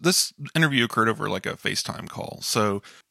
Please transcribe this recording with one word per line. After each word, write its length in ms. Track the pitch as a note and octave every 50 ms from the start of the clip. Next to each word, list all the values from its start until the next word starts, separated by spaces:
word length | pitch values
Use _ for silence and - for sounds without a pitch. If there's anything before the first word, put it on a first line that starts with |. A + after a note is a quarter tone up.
This 300 | D#3+ F3 F#3 - - - - - C#3+ - -
interview 300 | D#3+ D#3+ D3 C#3 B2 A#2
occurred 240 | A2 - A#2 A2 A2+
over, 200 | G#2 - - -
like, 160 | F#2+ F#2+ -
a 100 | F#2+ F#2+
FaceTime 500 | - - - - - - - - - -
call. 320 | - - - - - - -
So 400 | - - - A#2 G#2+ G#2 G2 G2+ - - - - _ _